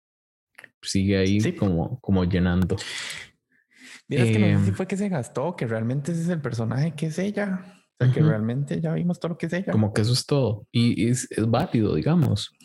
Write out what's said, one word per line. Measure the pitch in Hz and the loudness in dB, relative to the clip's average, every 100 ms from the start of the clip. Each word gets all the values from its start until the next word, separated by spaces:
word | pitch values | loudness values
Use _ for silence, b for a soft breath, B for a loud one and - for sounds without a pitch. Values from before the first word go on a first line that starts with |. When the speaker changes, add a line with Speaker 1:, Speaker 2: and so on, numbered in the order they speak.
| _ _ _ _ _ - - _ | _ _ _ _ _ -20 -20 _
Speaker 1:
Sigue | - 98 98 98 | -4 0 2 2
ahí | 95 104 | 2 2
Speaker 2:
Sí. | 131 180 | 0 0
Speaker 1:
como, | 101 82 - - | 0 0 -2 -6
como | - 95 | -2 0
llenando. | 90 92 90 90 90 - B B B B B _ _ B B B B B - | 2 2 2 2 0 -2 B B B B B _ _ B B B B B -4
Speaker 2:
Vieras | 139 117 | 0 4
que | 110 | 4
no | 104 | 4
sé | 101 101 | 4 2
si | |
Speaker 1:
Em, | |
Speaker 2:
fue | 98 185 | 0 -4
que | 190 | -4
se | 208 | -2
gastó, | 170 117 - 156 175 | -2 -4 -4 -4 -4
que | 123 | -4
realmente | 113 113 139 143 | -2 -2 -2 -4
ese | 170 | -4
es | 165 | -2
el | 170 | -4
personaje | 135 117 113 123 165 | -4 -4 -2 0 -2
que | 160 160 | -2 -6
es | 156 | -4
ella. | 196 202 202 185 B B B _ | -4 -4 -4 -4 B B B _
O | |
sea, | 123 | 2
que | 131 | 4
Speaker 1:
Ujú. | 156 | 4
Speaker 2:
realmente | 110 110 127 143 170 | 2 -2 -2 -4 -4
ya | 160 | -2
vimos | 160 175 175 | -2 -2 -2
todo | 170 | -4
lo | 170 | -4
que | 165 | -4
es | |
ella. | 175 185 | -4 0
Speaker 1:
Como | 107 107 | 2 2
que | 110 | 2
eso | 107 | 0
es | 127 - | 0 0
todo. | 143 117 110 - | 0 2 -2 -2
Y | 120 120 - 110 | 2 2 2 0
es, | 127 - | 0 -2
es | - 113 | -2 2
válido, | 120 175 123 104 | 2 2 2 2
digamos. | - 139 175 123 104 - _ | 2 2 4 4 2 -4 _